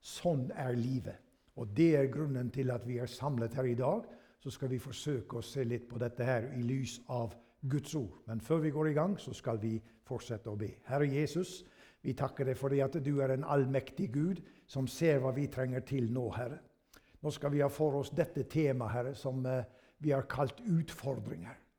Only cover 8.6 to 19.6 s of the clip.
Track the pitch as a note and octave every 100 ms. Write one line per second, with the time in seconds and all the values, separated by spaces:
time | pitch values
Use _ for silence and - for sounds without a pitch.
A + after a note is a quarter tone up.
8.6 | D#3 B2+ D#3 D3 E3+ G3 - - - A2+
9.6 | A2 A2+ - - - B2 - A2 A2 G#2
10.6 | G#2 - - C3+ D3 C#3 D3+ E3 F#3 -
11.6 | - - - _ - B2+ C3+ - C3 B2+
12.6 | C#3 C#3 C3+ D#3 C#3 C#3+ C3+ C3 - D3
13.6 | C3 C3+ - - F#3+ B2+ D#3+ F#3 - -
14.6 | _ C3+ C3 - E3 C#3+ C3 C3+ C#3 C#3+
15.6 | C3 B2+ B2 C#3 A#2 B2 A#2+ F#2+ B2 D#3
16.6 | - _ _ - _ - D3+ C#3+ C#3+ C#3+
17.6 | C#3 C#3 D#3 C#3 C3+ D3 E3 - C3 D3+
18.6 | D3+ B2+ A2+ A#2 B2 C#3 C#3 C3 B2+ C3